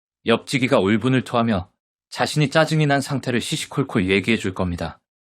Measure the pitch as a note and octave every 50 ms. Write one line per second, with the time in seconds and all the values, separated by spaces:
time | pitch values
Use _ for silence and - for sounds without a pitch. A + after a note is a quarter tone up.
0 | _ _ _ _ - - A2+ A2 - - - C#3 C3 A#2+ C3+ A#2 F#2 G2 A2+ G#2+
1 | G2 B2+ C3 B2+ A#2 - - A#2+ A#2 A#2 A2 F#2 F2+ - _ _ _ _ _ _
2 | _ _ - - B2+ A#2 - D3 D3+ C#3 - D#3+ D#3 D3+ D#3+ D#3 D#3 C#3+ C#3 C#3
3 | C3+ - C#3+ B2+ - C3+ B2 A#2 - - - D3 - - - - C3+ - - A#2
4 | F#2 F#2 G2 G2+ G2+ A#2 A2+ G#2 - G2 F#2+ - F#2+ F2 E2+ E2+ E2+ E2 - -
5 | _ _ _ _